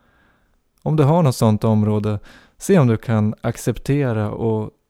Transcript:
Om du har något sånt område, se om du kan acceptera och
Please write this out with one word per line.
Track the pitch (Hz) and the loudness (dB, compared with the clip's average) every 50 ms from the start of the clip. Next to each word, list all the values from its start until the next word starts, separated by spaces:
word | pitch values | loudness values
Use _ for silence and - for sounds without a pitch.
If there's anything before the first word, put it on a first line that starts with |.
| _ _ _ _ _ _ _ _ _ _ _ _ _ _ _ _ _ | _ _ _ _ _ _ _ _ _ _ _ _ _ _ _ _ _
Om | 147 151 | -2 0
du | 156 143 | 2 4
har | 135 160 175 170 | 4 4 2 2
något | 135 - | 0 0
sånt | - 120 110 107 104 - | 2 2 2 2 2 2
område, | 113 110 107 104 107 107 107 104 107 107 104 - - - - - _ _ | 2 2 2 2 0 0 0 -2 -2 -4 -6 -8 -14 -20 -20 -20 _ _
se | _ - - 196 175 | _ -2 2 4 4
om | 135 | 4
du | 120 113 | 4 2
kan | 104 - - 113 110 104 107 - - | 0 -2 -2 0 0 0 0 -2 -4
acceptera | - 120 113 - - 131 117 - - - 139 143 139 123 113 110 104 107 | -6 -6 -6 -4 -4 -6 -6 -4 -4 -4 -2 -2 -2 -2 -2 -2 -4 -4
och | 110 - 117 113 110 107 107 - - _ _ _ | -4 -4 -4 -2 -2 -2 -4 -6 -12 _ _ _